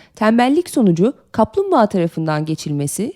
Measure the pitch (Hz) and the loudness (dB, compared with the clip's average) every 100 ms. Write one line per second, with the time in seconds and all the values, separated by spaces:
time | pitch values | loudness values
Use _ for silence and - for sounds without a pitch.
0 | _ - 214 233 247 311 359 285 202 165 | _ -2 0 2 2 0 0 2 2 4
1 | 226 - _ - 220 392 392 302 208 190 | 0 -2 _ -2 0 0 0 2 2 0
2 | 170 - 156 151 156 156 151 143 147 - | -2 -4 -4 -4 -4 -6 -4 -4 -4 -6
3 | 247 | -8